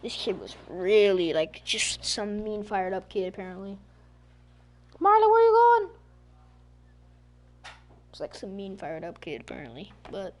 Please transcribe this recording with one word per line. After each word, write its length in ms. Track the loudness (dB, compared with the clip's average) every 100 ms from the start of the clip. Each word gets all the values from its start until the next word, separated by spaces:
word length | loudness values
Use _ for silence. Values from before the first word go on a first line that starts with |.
this 140 | -12
kid 240 | -8 -6 -8
was 160 | -10 -18 -16
really, 640 | -6 2 4 6 4 0
like, 280 | -2 -2 -6
just 400 | -8 -4 -4 -6
some 400 | -8 -6 -6 -6
mean, 200 | -6 -8
fired 300 | -6 -4 -4
up 160 | -6 -6
kid, 240 | -6 -6
apparently. 440 | -8 -14 -14 -14 -16 -20 _ _ _ _ _ _ _ _ _ _ -2
Marlon, 300 | 4 6 6
where 140 | 6
you 60 | 6
going? 380 | 8 6 6 2 -12 _ _ _ _ _ _ _ _ _ _ _ _ _ _ _ _ -20 -20 _ -20 _
It's 80 | -14
like 160 | -14
some 200 | -12 -14
mean, 220 | -12 -12 -12
fired 260 | -10 -10
up 180 | -12 -14
kid, 200 | -12 -12
apparently. 500 | -12 -16 -16 -18 -20 -20 -16
But 220 | -12 -12 -16